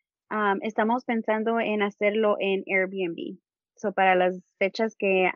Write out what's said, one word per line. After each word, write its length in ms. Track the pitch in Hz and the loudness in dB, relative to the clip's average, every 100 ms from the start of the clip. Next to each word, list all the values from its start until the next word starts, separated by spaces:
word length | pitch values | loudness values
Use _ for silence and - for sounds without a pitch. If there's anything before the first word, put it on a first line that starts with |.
| _ _ _ | _ _ _
am, 300 | 214 208 196 | -2 0 0
estamos 420 | 220 214 214 247 - | -2 -2 0 0 -2
pensando 540 | 233 220 214 220 226 | -2 0 -2 0 -2
en 220 | 220 214 | 0 0
hacerlo 540 | 208 - 208 208 214 208 | -2 0 0 2 2 0
en 240 | 196 190 - | 0 -2 0
Airbnb. 720 | 190 190 196 180 165 - 185 _ _ _ _ | 0 0 -2 -4 -6 -10 -12 _ _ _ _
So, 160 | 208 | -4
para 220 | 190 190 185 | 2 4 4
las 260 | 180 185 - _ | 2 0 -10 _
fechas 360 | 196 - 220 - | -2 0 -4 -2
que 320 | 196 190 185 | 0 2 2